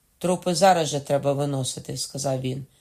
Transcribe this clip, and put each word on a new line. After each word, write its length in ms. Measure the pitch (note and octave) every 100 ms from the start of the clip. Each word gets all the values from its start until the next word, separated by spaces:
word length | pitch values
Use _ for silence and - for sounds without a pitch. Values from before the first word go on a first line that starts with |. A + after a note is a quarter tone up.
| _ -
"Трупи 360 | F3 F3+ F3+
зараз 340 | F3 F#3+ F3 D3+
же 120 | C#3+
треба 320 | C#3 C#3+ C#3
виносити", — 640 | C#3 C#3+ C3+ B2+ - - C#3
сказав 440 | - C3+ C#3 C3
він, 260 | C3 C3+ C3+ _